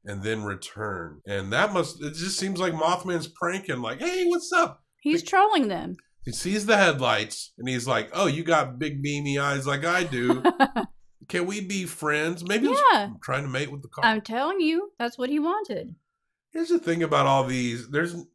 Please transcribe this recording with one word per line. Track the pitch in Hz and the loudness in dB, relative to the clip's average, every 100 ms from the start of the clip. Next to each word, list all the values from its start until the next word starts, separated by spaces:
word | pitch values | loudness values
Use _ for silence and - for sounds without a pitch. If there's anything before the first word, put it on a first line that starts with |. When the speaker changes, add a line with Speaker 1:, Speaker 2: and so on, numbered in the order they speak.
| 101 | -10
Speaker 1:
and | 98 | -6
then | 107 110 | -4 -2
return. | 104 95 - - 107 92 82 76 - | -4 -6 -8 -8 -6 -6 -8 -12 -6
And | 98 95 | -4 -2
that | 120 208 | 0 0
must, | 190 147 - | 0 -2 -4
it | 147 156 | -10 -6
just | 185 196 | -6 -4
seems | 190 180 | -4 -2
like | 185 | -2
Mothman's | 160 160 180 185 170 147 | 0 0 0 0 -4 -4
pranking, | - 175 190 190 127 | -6 -4 -4 -4 -6
like, | 113 127 | -4 -4
"Hey, | 330 370 349 | -2 0 2
what's | 349 - | 0 0
up?" | 359 339 - _ _ | 0 0 -2 _ _
Speaker 2:
He's | 294 330 | 0 0
Speaker 1:
Like, | 330 | 2
Speaker 2:
trolling | 381 415 381 226 | 4 6 4 2
them. | 170 143 175 _ _ - | -2 -6 -12 _ _ -10
Speaker 1:
he | |
sees | 117 180 208 202 | -6 -2 0 4
the | 208 | 6
headlights, | 185 139 123 110 107 - - - | 6 4 2 2 0 -6 -14 -8
and | 123 | -4
he's | 127 123 | -2 0
like, | 113 107 | 0 0
"Oh, | 175 190 | 0 0
you | 147 | 0
got | 165 160 135 123 | 2 2 2 -2
big | 151 139 | -6 -4
beamy | 143 143 143 139 | -4 -2 0 0
eyes | 143 139 135 | 0 0 -2
like | 139 165 | -2 2
I | 180 | 2
do. | 170 127 123 127 285 | 0 0 2 2 2
Speaker 2:
<laughs> | - 269 233 - - - _ - | 4 2 0 -6 -10 -20 _ -6
Speaker 1:
Can | 175 180 | -2 -2
we | 208 | -4
be | 185 196 170 | -4 -4 -4
friends?" | - 151 151 156 165 175 | -4 0 2 0 -2 -2
Maybe | 214 277 | 2 2
he's | 539 554 | 6 6
Speaker 2:
Yeah. | 277 202 214 | 6 2 -6
Speaker 1:
trying | - 131 | -4 -2
to | 143 | -2
mate | 131 147 | -4 -4
with | 143 | -8
the | - | -14
car. | - | 0
Speaker 2:
I'm | 233 220 | 2 2
telling | 214 233 294 392 | -2 -4 -2 0
you, | 311 330 403 - | 0 0 -4 -6
that's | 240 - | -6 -4
what | 254 | -2
he | 294 | 0
wanted. | 311 415 403 190 - 165 _ _ _ _ _ | 0 -2 -4 -8 -10 -16 _ _ _ _ _
Speaker 1:
Here's | 320 330 | -6 0
the | 339 | 0
thing | 170 170 | 2 0
about | 160 147 139 | 2 4 4
all | 135 127 | 4 2
these. | 127 120 120 120 | 0 -2 -4 -4
There's | 143 175 170 - | -2 -2 -4 -14